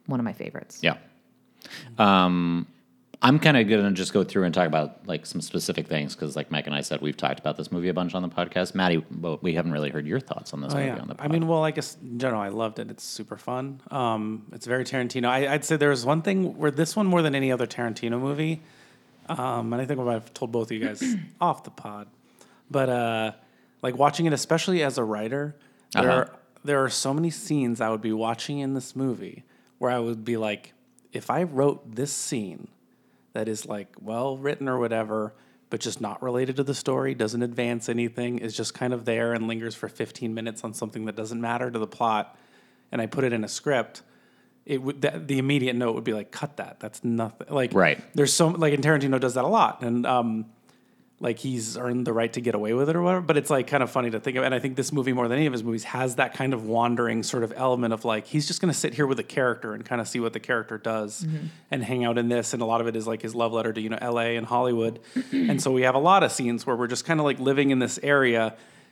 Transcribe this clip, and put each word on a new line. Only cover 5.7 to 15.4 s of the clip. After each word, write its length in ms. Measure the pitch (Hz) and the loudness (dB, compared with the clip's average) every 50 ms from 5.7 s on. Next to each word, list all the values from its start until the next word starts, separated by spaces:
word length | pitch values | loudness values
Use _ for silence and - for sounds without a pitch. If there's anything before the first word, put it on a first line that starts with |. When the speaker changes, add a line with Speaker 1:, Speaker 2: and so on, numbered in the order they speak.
| 87 82 76 | -4 -4 -4
Speaker 2:
things, 280 | - 78 76 73 67 - | -2 -2 -2 -2 -4 -6
'cause 220 | - 78 73 - | -6 -6 -6 -4
like 140 | 76 71 - | -6 -6 -4
Mike 160 | 78 73 71 | -4 -4 -4
and 80 | 76 73 | -4 -4
I 40 | 71 | -4
said, 200 | 71 - 78 73 | -4 -4 -4 -4
we've 160 | 78 76 71 | -4 -4 -4
talked 200 | - - 69 67 - | -2 -2 -4 -4 -2
about 180 | - - 76 | -4 -4 -4
this 120 | - 73 - | -4 -6 -6
movie 200 | - 87 85 92 | -4 -2 -2 0
a 40 | 85 | 0
bunch 220 | 90 90 85 87 | 0 -2 -2 -4
on 60 | 92 | -4
the 80 | 90 85 | -6 -4
podcast. 440 | - - 87 85 - 90 92 - - | -4 -4 -4 -2 0 -2 -2 -2 0
Maddie, 280 | 95 92 90 85 80 80 - - 82 | 2 2 4 4 2 0 -4 -8 -6
well, 200 | 82 85 78 - | -4 -4 -4 -2
we 120 | - 90 80 | -2 -2 0
haven't 180 | 82 82 85 76 | 0 0 -2 -2
really 160 | 73 76 71 | -2 -2 -2
heard 180 | 69 76 76 | -4 -4 -4
your 140 | 76 98 135 | -4 -4 -4
thoughts 320 | - - - - - - - | -4 -6 -10 -10 -10 -12 -10
on 80 | 71 | -10
this 100 | - 135 143 | -6 -4 -4
Speaker 3:
Oh, 40 | |
Speaker 2:
movie 100 | 139 139 | -2 -2
Speaker 3:
yeah. 120 | 135 120 117 | -4 -4 -6
Speaker 2:
on 100 | - - | -10 -12
the 60 | - - | -10 -6
Speaker 3:
I 80 | 147 | -4
mean, 140 | 147 160 165 | 0 0 0
Speaker 2:
pod. 80 | 160 165 | 2 2
Speaker 3:
well, 140 | 165 160 156 | 2 2 2
I 60 | 156 | 0
guess 260 | 147 151 147 - - - | 0 -2 -6 -8 -10 -14
in 160 | - 127 120 | -12 -10 -6
general, 220 | 120 131 131 113 107 | -4 -2 -2 -2 -2
I 60 | 101 | -4
loved 320 | 98 101 110 113 110 107 113 | -4 -4 -4 -4 -4 -4 -8
it. 100 | 107 113 | -10 -12
It's 140 | 113 - - | -12 -14 -12
super 320 | - - - 107 - 107 | -12 -12 -12 -10 -12 -12
fun. 460 | 98 - 120 123 127 131 139 135 131 - - | -10 -8 -6 -6 -6 -6 -8 -10 -14 -14 -8
Um, 520 | 147 139 123 117 113 107 107 107 110 110 107 - - | -4 -2 0 0 0 0 -2 -4 -6 -8 -10 -16 -16
it's 120 | 117 - | -10 -4
very 200 | 120 123 131 123 | -2 -2 -2 -2
Tarantino. 420 | - - 131 123 117 - 131 120 | -2 -2 -2 -2 -2 -2 0 2
I, 260 | 120 127 131 | 2 2 2